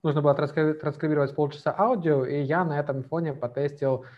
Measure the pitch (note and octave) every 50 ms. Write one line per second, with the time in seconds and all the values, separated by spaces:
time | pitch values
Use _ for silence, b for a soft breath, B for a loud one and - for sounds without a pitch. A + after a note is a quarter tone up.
0 | - D#3+ C#3 D3+ C#3+ D3 C#3 C#3+ D3 C#3+ D3 E3 D#3 D#3 D3+ D#3 - D3+ C3+ -
1 | - D3+ D#3 D3+ C#3 C3+ C#3+ - D3 C#3 C#3+ - - D#3 - - G3+ A#3+ C4 G3
2 | E3 E3 D3+ C#3 B2+ B2+ C#3 D3 C#3+ C3+ D#3 F3 F#3 D#3+ D3 D3 D3 - C3+ C3+
3 | C3 - D#3+ E3+ E3+ D#3 C3+ - B2 A#2+ - C#3 C#3+ C#3+ C#3+ - C#3 C3+ C3 B2
4 | B B B